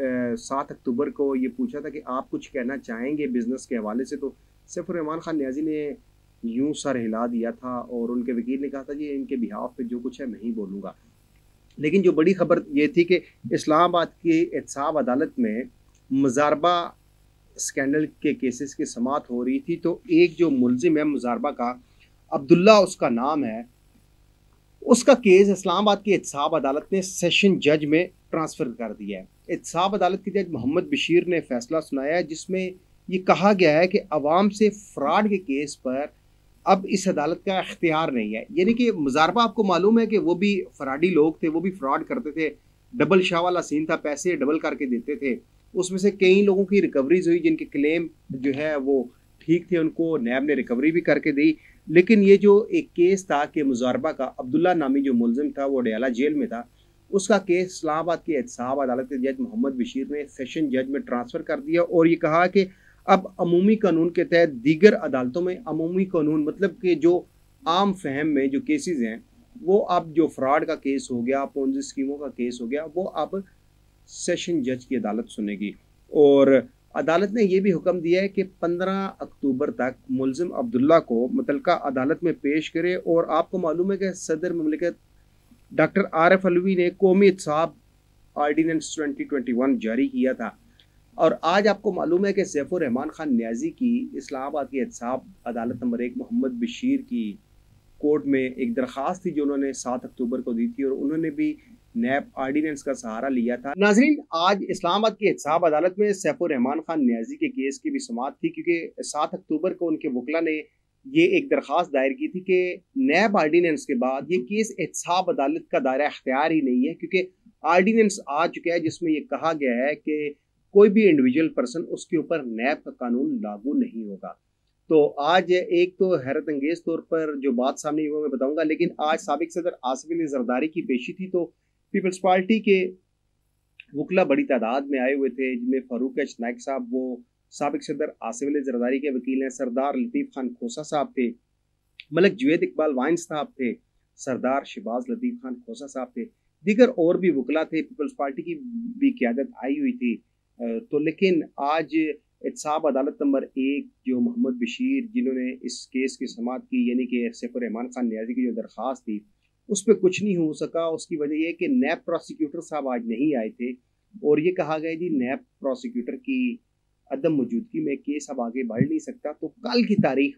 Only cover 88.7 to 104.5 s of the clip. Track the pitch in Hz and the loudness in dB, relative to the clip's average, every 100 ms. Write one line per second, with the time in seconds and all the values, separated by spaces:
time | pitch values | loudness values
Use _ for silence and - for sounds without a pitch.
88.7 | 160 - 156 147 143 143 139 120 120 135 | 0 -4 -6 -6 -6 -4 -4 0 0 2
89.7 | 120 110 120 139 127 127 123 107 - _ | 2 0 0 0 0 0 -2 -8 -10 _
90.7 | _ _ _ _ 139 156 - 160 196 208 | _ _ _ _ 0 2 2 2 4 2
91.7 | 190 214 180 151 180 202 196 175 147 139 | 0 -2 -2 0 2 2 0 -2 -4 -4
92.7 | 180 139 123 151 - 156 117 113 117 160 | -2 -2 -2 -4 -8 -2 0 0 -4 -6
93.7 | - 120 120 - 139 - 135 139 151 135 | -2 0 0 -2 -10 -10 -8 -6 -6 -4
94.7 | 135 117 - 120 127 - - 120 117 117 | -4 -6 -6 -6 -6 -8 -12 -8 -6 -6
95.7 | 127 123 117 123 123 - 117 131 120 117 | -4 -4 -2 -4 -6 -4 -2 -2 -2 -6
96.7 | - 127 135 - 120 104 98 _ _ _ | -4 -2 -2 -2 -6 -6 -10 _ _ _
97.7 | _ _ - 147 151 139 135 127 127 120 | _ _ -4 0 0 2 0 0 -4 -4
98.7 | 117 123 139 151 185 180 147 143 139 139 | -2 -4 -4 -4 -4 -4 -2 -2 -2 -4
99.7 | 127 123 123 131 - 123 127 127 113 117 | -4 -6 -6 -8 -6 -4 -4 -4 -2 -2
100.7 | 120 135 135 139 160 160 147 151 147 _ | -2 -4 -2 -2 -2 -4 -2 -4 -4 _
101.7 | - _ 117 120 139 - 135 135 147 156 | -20 _ -4 0 0 -2 -6 -2 -2 -2
102.7 | 143 147 123 117 110 135 127 117 123 139 | -4 -6 -6 -8 -6 -2 0 -2 -2 -6
103.7 | 185 208 208 294 294 - 165 185 | 2 4 6 4 2 -2 0 2